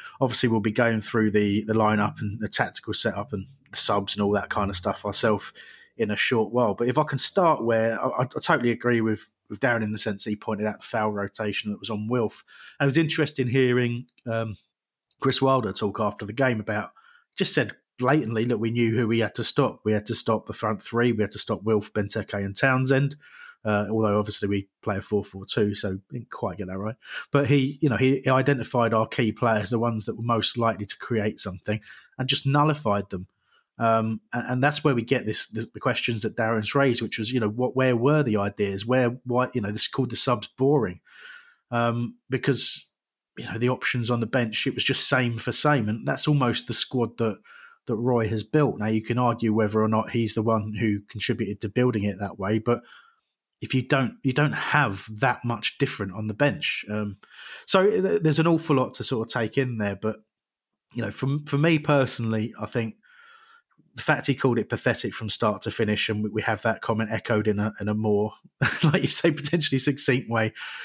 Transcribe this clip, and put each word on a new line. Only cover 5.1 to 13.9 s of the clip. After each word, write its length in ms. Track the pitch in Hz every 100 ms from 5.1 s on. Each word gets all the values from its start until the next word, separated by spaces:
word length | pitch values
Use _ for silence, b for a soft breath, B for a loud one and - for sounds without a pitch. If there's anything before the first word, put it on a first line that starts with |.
| - 117 104 - B B B B -
in 140 | 107
a 60 | 104
short 360 | - 120 104
while. 220 | 120 113
But 140 | 98 120
if 100 | 131
I 60 |
can 140 | 147 139
start 460 | - - 175 151
where 360 | 117 113 113 113
I, 80 | 131
I, 140 | -
I 40 | 127 -
totally 300 | - 151 120
agree 300 | 113 123 120
with, 280 | 110 104 - _ -
with 100 | 107
Darren 240 | 131 117
in 80 | 110
the 60 | 107
sense 260 | 113 101
that 60 | 113
he 60 | 107
pointed 300 | - 104 107
out 140 | 104
the 60 | -
foul 240 | 117 107
rotation 600 | 104 98 - 107 101 104
that 100 | 104
was 100 | 101
on 160 | 104 107
Wilf. 360 | 123 107 - _ B B B
And 80 | 139
it 40 |
was 80 | 135
interesting 500 | 160 160 147 - 123
hearing, 580 | 131 127 123 120